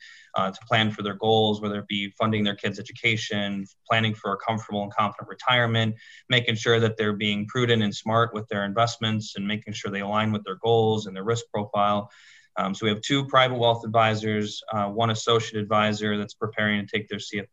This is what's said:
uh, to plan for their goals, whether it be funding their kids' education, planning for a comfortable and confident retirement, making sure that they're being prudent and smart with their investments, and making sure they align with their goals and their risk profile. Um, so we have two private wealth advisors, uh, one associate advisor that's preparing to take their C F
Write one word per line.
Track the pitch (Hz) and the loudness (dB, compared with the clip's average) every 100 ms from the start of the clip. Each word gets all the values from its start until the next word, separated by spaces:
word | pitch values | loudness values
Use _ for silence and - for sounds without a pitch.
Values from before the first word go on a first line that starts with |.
| - - - | -20 -20 -6
uh, | 98 95 | -2 -2
to | - - | -4 0
plan | 113 107 | 2 2
for | 107 | 0
their | 101 | -6
goals, | 98 110 110 107 104 | -2 2 4 4 0
whether | 107 104 | -2 -6
it | 101 | -4
be | 104 101 - | -6 -6 -2
funding | 110 107 | 0 2
their | 104 98 | 0 -2
kids' | 107 98 | -6 -6
education, | - - 120 110 - 104 101 98 98 _ - | -12 -4 -2 0 -2 -4 -4 -6 -8 _ -2
planning | 113 110 104 | 0 0 -2
for | 104 | -4
a | 98 | -2
comfortable | - 107 - 104 | -2 -4 -4 -6
and | 101 | -2
confident | 110 104 - 110 | -2 -2 -4 -14
retirement, | 95 131 123 117 113 113 110 - - - | -6 0 2 4 2 0 -2 -12 -18 0
making | 123 117 110 | 0 2 0
sure | 120 113 | 4 4
that | 110 110 | 4 2
they're | 104 | 0
being | 101 107 104 104 | 0 -2 -2 -2
prudent | 127 120 113 | 0 2 2
and | 101 - | 2 -2
smart | 110 113 113 | 0 2 2
with | 107 107 | -2 -4
their | 104 101 | -4 0
investments, | 104 117 - 110 110 104 101 | 2 0 0 -2 -2 -4 -6
and | 101 | -4
making | 107 104 | -4 -6
sure | 104 101 | -8 -6
they | 98 | -6
align | 101 107 110 | -2 0 2
with | 101 | 0
their | 95 92 | -4 -2
goals | 113 117 110 110 98 | 2 4 4 2 -2
and | 95 | -4
their | |
risk | 104 117 - | -2 -2 -2
profile. | 107 107 104 104 104 107 - - - _ 92 | -6 -2 2 2 2 -2 -14 -20 -20 _ -6
Um, | 92 | -4
so | 98 110 | -2 0
we | |
have | 104 | 0
two | - 139 135 | 0 -2 2
private | 131 127 123 | 4 4 4
wealth | 117 113 113 | 2 2 2
advisors, | 113 110 110 107 107 104 - - | 2 4 2 0 -2 -2 -6 -6
uh, | 107 101 | -2 -2
one | 104 113 | 0 0
associate | 110 120 113 113 110 | 0 2 2 0 -4
advisor | 101 107 107 104 107 104 | 0 2 2 0 -2 -2
that's | 101 | -6
preparing | - 110 110 107 104 | -8 -6 -2 0 0
to | 98 | -2
take | 104 - | -6 -6
their | 101 | -8
C | - 104 | -8 -8
F | 98 | -10